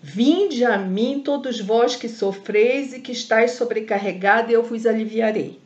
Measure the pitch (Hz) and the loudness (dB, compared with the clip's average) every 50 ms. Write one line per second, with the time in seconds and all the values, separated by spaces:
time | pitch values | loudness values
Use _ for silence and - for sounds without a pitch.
0 | - 143 139 190 233 269 330 370 415 392 294 240 247 240 214 196 196 185 185 202 | -18 -10 -2 2 4 4 4 4 2 0 0 0 2 2 2 0 0 -2 0 0
1 | 226 262 277 285 277 - 285 277 - 262 233 202 202 190 220 233 240 277 - - | 0 0 0 -2 -2 -2 -2 -2 -2 -4 -6 -6 -2 0 2 2 2 2 0 -4
2 | - 226 - - - 196 190 - - - 202 214 220 247 262 277 277 269 247 254 | -8 -10 -6 -4 -4 -4 -4 -6 -8 -2 2 2 4 4 2 0 -2 -6 -10 -14
3 | - - 247 226 - - 226 220 233 240 - - 247 240 226 220 214 - 220 196 | -12 -10 -8 -8 -2 0 2 4 4 2 0 -2 -4 -2 -2 -4 -4 -2 -4 -2
4 | 202 202 175 180 185 202 208 226 220 220 233 226 226 226 240 226 220 226 214 220 | -2 -4 -6 0 2 4 4 4 4 2 2 2 2 0 -4 -2 0 0 0 0
5 | 220 214 214 226 220 214 214 208 143 - - - _ | -2 -4 -2 0 0 0 0 0 -4 -6 -10 -16 _